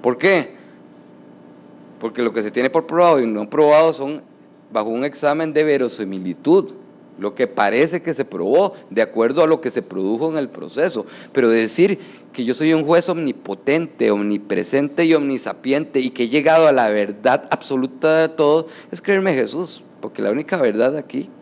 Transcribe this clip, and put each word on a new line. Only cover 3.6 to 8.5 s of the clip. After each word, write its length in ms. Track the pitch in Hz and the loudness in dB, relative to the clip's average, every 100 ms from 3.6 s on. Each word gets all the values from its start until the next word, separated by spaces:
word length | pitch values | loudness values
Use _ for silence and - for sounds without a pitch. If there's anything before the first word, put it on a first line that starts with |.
| 151 151 160 | 6 6 4
son 280 | 156 139 151 - - - _ _ | 0 -8 -10 -14 -20 -20 _ _
bajo 180 | 110 107 | -6 -4
un 140 | 113 | -4
examen 500 | 143 143 147 151 160 | -4 -2 -2 0 0
de 100 | 151 | 0
verosimilitud, 1080 | 156 139 123 - 98 95 90 87 - 185 - - - - - - | 2 2 0 -4 -8 -6 -8 -6 2 2 2 -12 -20 -20 -20 -8
lo 140 | 101 | -8
que 140 | 196 127 | -4 -4
parece 540 | - 101 113 160 175 | 0 0 2 0 -2
que 120 | 165 | -6
se 120 | 151 127 | -6 -6
probó 480 | 95 90 | -4 0